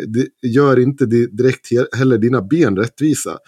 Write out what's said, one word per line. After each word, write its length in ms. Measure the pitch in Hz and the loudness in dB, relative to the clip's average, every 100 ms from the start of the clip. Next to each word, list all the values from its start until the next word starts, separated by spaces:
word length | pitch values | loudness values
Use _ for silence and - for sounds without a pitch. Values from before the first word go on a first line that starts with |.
| 113 | -6
det 420 | 113 - - 127 | -4 -4 -6 -2
gör 300 | 123 143 127 | 2 4 4
inte 280 | 127 139 117 | 2 0 0
di-, 200 | 120 120 | 0 0
direkt 440 | 104 131 131 - | 0 -2 -2 -2
he-, 260 | 120 135 120 | -2 -2 0
heller 200 | 131 117 | 0 2
dina 240 | 117 127 | 2 0
ben 340 | 98 160 135 95 | -2 0 2 0
rättvisa. 640 | 117 - 156 139 92 78 | -4 -2 -2 -2 -6 -12